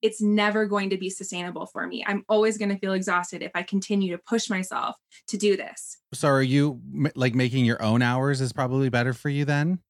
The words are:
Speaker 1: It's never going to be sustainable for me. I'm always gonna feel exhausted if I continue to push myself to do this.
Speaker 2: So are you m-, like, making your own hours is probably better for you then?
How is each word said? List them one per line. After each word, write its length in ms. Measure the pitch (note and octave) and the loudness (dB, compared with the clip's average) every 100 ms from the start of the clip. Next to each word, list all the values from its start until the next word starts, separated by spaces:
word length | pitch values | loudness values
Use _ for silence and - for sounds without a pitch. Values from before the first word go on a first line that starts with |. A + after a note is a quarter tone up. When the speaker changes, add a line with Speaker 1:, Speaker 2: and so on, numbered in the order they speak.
Speaker 1:
It's 200 | A3 G#3 | 0 0
never 440 | G#3 G#3 G#3 G#3 G#3+ | 2 4 4 2 0
going 240 | G3+ G3 | 0 0
to 60 | F#3+ | -2
be 120 | F#3 | -4
sustainable 560 | F#3+ G3 F3+ F3 - F3 | -8 -10 -8 -8 -8 -10
for 220 | - F3 | -8 -8
me. 160 | F3+ - | -6 -4
I'm 180 | G3+ - | -4 0
always 280 | A3 A3 G#3+ | 2 4 2
gonna 200 | G3+ G3 | -2 -2
feel 160 | G3 | -2
exhausted 480 | F#3+ F#3 F3+ F3+ F3 | -2 0 -2 -2 -8
if 100 | F3 F3 | -8 -6
I 80 | |
continue 480 | F3+ G3 F#3+ G3+ F#3+ E3+ | -2 -2 0 0 0 -4
to 60 | |
push 280 | - A3+ - | -2 -2 0
myself 460 | G3 F#3 - - - _ - - | -4 -4 -4 -6 -8 _ -20 -10
to 100 | G3+ | -2
do 200 | G#3 F#3+ | 2 2
this. 400 | B2 - - - _ | -2 -12 -16 -18 _
Speaker 2:
So 140 | - D3+ | -2 4
are 160 | C3+ | 4
you 380 | C3+ C#3 C#3+ B2+ G2 | 4 4 2 -2 -10
m-, 180 | C#3 C3 - | -2 -2 2
like, 180 | B2+ | 0
making 320 | B2 B2+ B2+ A#2+ | 2 2 4 2
your 160 | A#2 | 2
own 200 | A2 A#2 | 2 4
hours 380 | B2 B2 C3+ C3+ | 4 2 0 0
is 120 | C3 | -2
probably 360 | A#2 B2+ C3 C3+ | -2 -2 2 2
better 240 | A#2+ A#2+ | 2 0
for 160 | A#2+ D3 | -2 -4
you 160 | C#3+ C#3+ | -2 0
then? 340 | C#3+ D3+ F3+ _ | 0 0 -2 _